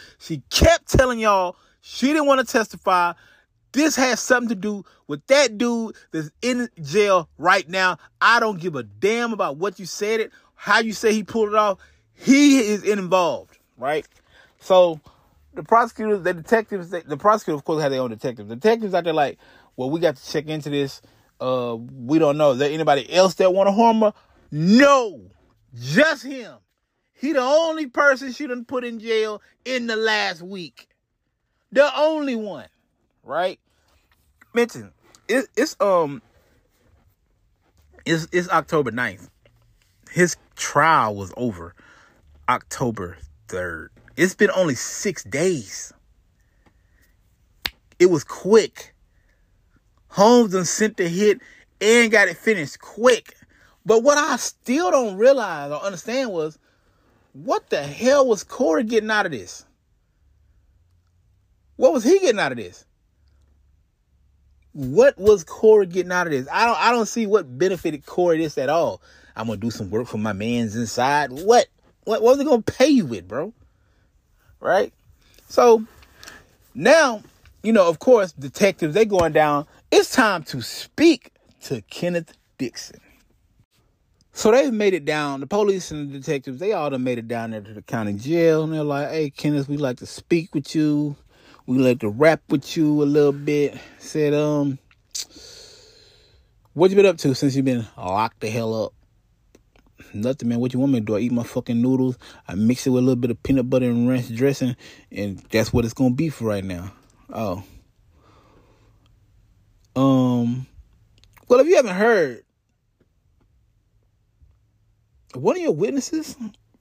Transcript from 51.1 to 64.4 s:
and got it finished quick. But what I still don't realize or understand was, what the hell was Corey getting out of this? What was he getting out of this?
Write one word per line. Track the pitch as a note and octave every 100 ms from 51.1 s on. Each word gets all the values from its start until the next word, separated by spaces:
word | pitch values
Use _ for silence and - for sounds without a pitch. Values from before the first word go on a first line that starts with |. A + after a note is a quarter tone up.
| F3 G#3 G3 - - _ _
and | G3+ A#3+ A3+
got | G#3+ G3
it | E3+
finished | - G#3+ B2 -
quick. | - - A#3+ G#3+ - _ _ _ _ _ -
But | A3+
what | A#3+ D4
I | D4+ C4
still | - - - C4 F4+
don't | D4+ A#3 F#3+
realize | A#3+ C#4 G#3 D#3+ C#3+
or | D3
understand | G3 F3+ - B3 C4
was, | F3 D#3 D#3+ _ _ _ _ _ _ _
what | C3+ F3 G4+ -
the | F3
hell | C#3+ D3 A#3 C#4+ C4
was | G#3
Corey | - - C#4+ D#4
getting | A3 A#3 G#3+
out | G#3+ F#3+
of |
this? | C3 F2+ - - _ _ _ _ _ _ _ _ _ _ _ _ _ _ _ _ _ _ _ _ -
What | B3+
was | D4+
he | A3 G4
getting | F4+ G#3
out | D#3
of | B2
this? | F#2 - _ _ _ _ _ _ _ _ _ _ _ _ _ _ _ _